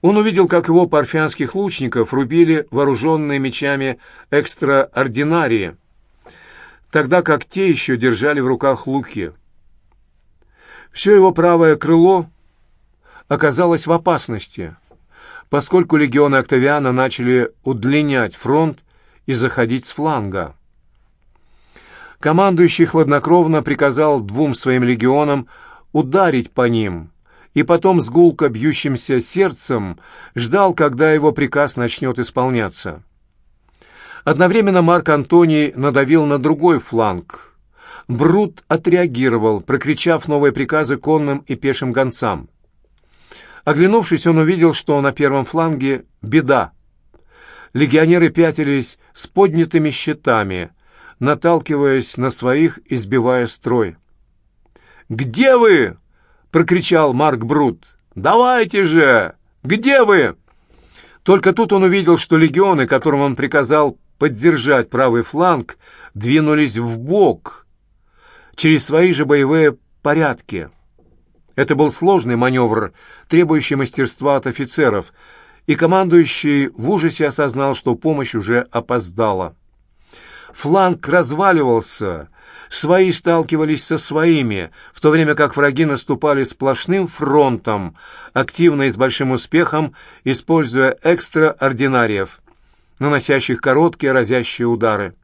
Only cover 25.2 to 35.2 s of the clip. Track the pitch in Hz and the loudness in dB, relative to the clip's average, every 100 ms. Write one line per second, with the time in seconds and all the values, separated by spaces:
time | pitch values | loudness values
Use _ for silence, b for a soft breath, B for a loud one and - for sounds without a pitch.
25.2 | 147 143 - B B B B 147 135 180 | 2 -2 -4 B B B B -4 0 2
26.2 | 180 135 120 - 123 113 104 87 80 _ | 2 0 -4 -2 0 0 -2 -6 -14 _
27.2 | b b b 139 156 170 190 180 131 135 | b b b -4 0 2 2 0 0 4
28.2 | 175 135 147 110 143 143 147 127 - 131 | 4 4 -2 0 -4 -2 -4 -4 -2 -2
29.2 | 113 175 190 120 - 123 98 87 B B | -2 -2 -2 -2 -6 -6 -6 -12 B B
30.2 | B - 117 180 190 - 147 127 156 156 | B -8 -4 0 0 2 -2 2 2 2
31.2 | 147 135 143 143 143 - 120 - 135 123 | 2 0 -2 0 -2 -2 -6 -4 -6 -4
32.2 | 117 - 127 123 101 - 95 78 _ _ | -6 -4 -2 -2 -4 -8 -14 -14 _ _
33.2 | _ _ _ _ _ B B B B B | _ _ _ _ _ B B B B B
34.2 | - 147 180 226 202 185 165 175 160 151 | -4 2 2 2 2 2 4 2 2 -2